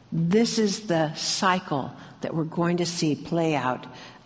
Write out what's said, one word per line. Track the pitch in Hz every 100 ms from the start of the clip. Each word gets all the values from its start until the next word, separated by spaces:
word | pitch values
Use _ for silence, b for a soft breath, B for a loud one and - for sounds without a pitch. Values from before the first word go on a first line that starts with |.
| -
This | 165 165 214 233 -
is | 214 190
the | - 165 156 151
cycle | - - 190 185 - 143 120 - B B
that | -
we're | 160 160
going | - 170 175
to | 170
see | - 156
play | 139 - 170 160 147
out | 123 127 - B B B